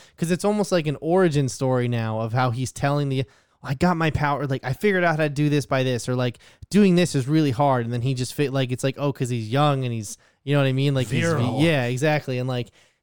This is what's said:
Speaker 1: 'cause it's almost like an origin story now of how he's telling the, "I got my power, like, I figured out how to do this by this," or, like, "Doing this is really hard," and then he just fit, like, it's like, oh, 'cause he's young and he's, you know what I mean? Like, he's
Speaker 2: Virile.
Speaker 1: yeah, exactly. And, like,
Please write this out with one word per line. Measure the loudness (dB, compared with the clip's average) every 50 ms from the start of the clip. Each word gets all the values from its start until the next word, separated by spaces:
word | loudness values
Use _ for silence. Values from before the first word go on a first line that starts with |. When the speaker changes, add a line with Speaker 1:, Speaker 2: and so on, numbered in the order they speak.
| -20 -20 _
Speaker 1:
'cause | -6 -2 -2 -2
it's | 0 0
almost | 0 0 0 0 0 0
like | 0 0 -2
an | -4 -4
origin | -2 0 2 4 4 4 4 2 0 0
story | -2 -2 -2 0 0 0 0
now | 0 -2 -2 -2 -2 -2 -4
of | -4 -2 0
how | 0 0 0
he's | 0 -2 -4 -6 -6
telling | -4 -2 -2 0 0 -2 -2
the, | -2 -2 -4 -6 _ _ _ _ _ _ -8
"I | -8 -2
got | 0 2 2 2
my | 2 0 0
power, | 0 0 0 0 0 -2 -2 -4
like, | -4 -4 -4
I | -6 -6
figured | -2 0 0 2 2 2
out | 2 2 0
how | 0
to | -2
do | 0 0 0 2
this | 2 0 0
by | 0 0 0 0
this," | 0 -2 -2 -2 -2
or, | -2
like, | 0 0 -2 -4 -6 -16 -20 -20 _ -14 0
"Doing | 4 4 6 6 6
this | 4 2 2 0
is | -2 0 2
really | 2 2 2 2 2
hard," | 2 2 2 2 2 0
and | -2 -4
then | -2 -2
he | -2 -2
just | -2 -4 -6 -2
fit, | -2 -2 -2 0
like, | -2 -2 -2 -2
it's | -2 -2
like, | -4 -2 -2
oh, | -4 -4 -2
'cause | -2 -4 -4
he's | -2 -4 -4 -2
young | 0 2 2 2 2 0 -2
and | -4 -4
he's, | -6 -6 -8 -12 -16 _ _ _ _ _
you | -2 0
know | 2
what | 2 2
I | 2
mean? | 2 0 2 0
Like, | 0 -2 -2
he's | -2 0 0
Speaker 2:
Virile. | 0 0 0 0 0 2 2
Speaker 1:
yeah, | 2 2 2 2 0
exactly. | -2 -2 0 0 0 0 0 -2 -4 -4 -4
And, | -2 -2
like, | -4 -4 -6 -8 _ _ _ _ _ _